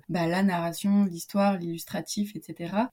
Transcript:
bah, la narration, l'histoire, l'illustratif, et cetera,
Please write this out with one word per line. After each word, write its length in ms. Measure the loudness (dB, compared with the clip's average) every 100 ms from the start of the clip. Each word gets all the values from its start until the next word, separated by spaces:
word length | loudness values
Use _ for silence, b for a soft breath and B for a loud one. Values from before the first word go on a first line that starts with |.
| -4
bah, 180 | 0 0
la 160 | 4
narration, 600 | 2 2 -2 -2 2 4
l'histoire, 540 | 4 0 -4 2 2 2
l'illustratif, 760 | -2 -6 -6 -8 -6 -4 -4
et 60 | -6
cetera, 480 | -12 -10 -4 0 0